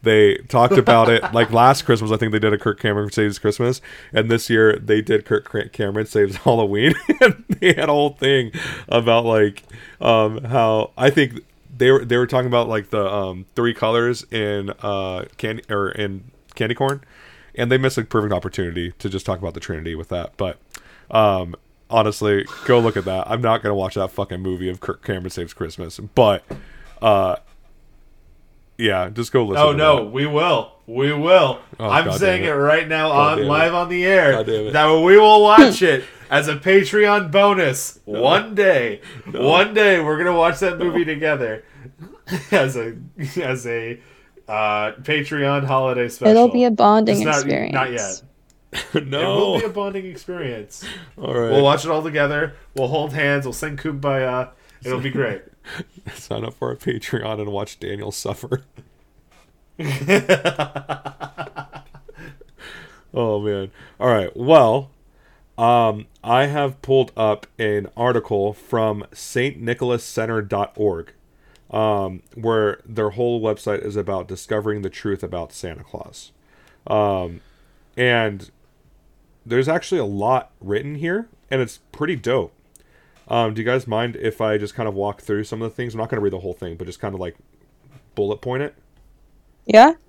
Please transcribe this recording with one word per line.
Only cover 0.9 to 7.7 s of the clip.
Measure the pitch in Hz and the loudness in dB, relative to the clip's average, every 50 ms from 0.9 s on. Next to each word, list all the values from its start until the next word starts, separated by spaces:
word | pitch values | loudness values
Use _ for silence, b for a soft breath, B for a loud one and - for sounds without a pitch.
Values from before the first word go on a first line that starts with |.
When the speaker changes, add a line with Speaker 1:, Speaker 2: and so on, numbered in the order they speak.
| 120 117 113 113 | 6 6 6 6
Speaker 1:
it, | 117 113 - | 4 2 2
Speaker 2:
<laughs> | - 110 | 0 0
Speaker 1:
like, | 117 117 113 | 0 0 2
last | 113 113 120 131 - - - | 4 6 6 6 6 4 2
Christmas. | - 123 104 110 107 110 | 0 0 0 2 -2 -2
I | 107 | -2
think | 117 110 107 | -2 -2 -2
they | 107 | 0
did | 104 107 104 | 0 2 0
a | 101 | 0
Kirk | - 113 101 - | -2 -4 -4 -2
Cameron | - 117 104 104 104 104 | -2 -2 -2 -2 -4 -4
Saves | - - 107 104 101 - | -2 0 0 0 -2 -2
Christmas, | - 107 104 - 123 120 127 - B B B B B B B | -2 -2 0 0 -2 -2 -2 -4 B B B B B B B
and | 131 110 113 | -2 0 2
this | 117 117 - - | 0 -2 0 0
year | 117 110 110 110 107 - | 4 6 6 6 4 2
they | 107 107 110 107 | 0 0 0 0
did | 104 104 117 107 - | 2 0 -2 -2 0
Kirk | - 110 104 - | 0 -4 -4 -4
Cra-, | - - 110 - 110 | -4 -8 -8 -8 -8
Cameron | - - 110 101 98 107 110 | -6 -6 -6 -4 -4 -4 -6
Saves | - - 110 104 98 98 | -2 0 0 0 0 -2
Halloween. | - - 139 123 113 110 101 101 104 117 151 160 - | -2 0 2 2 2 2 0 0 0 2 0 0 0
<laughs> | - - - - 262 | -2 -4 2 4 4
And | 233 - - - _ | 4 4 0 -6 _
they | 190 - - 185 | -6 0 2 2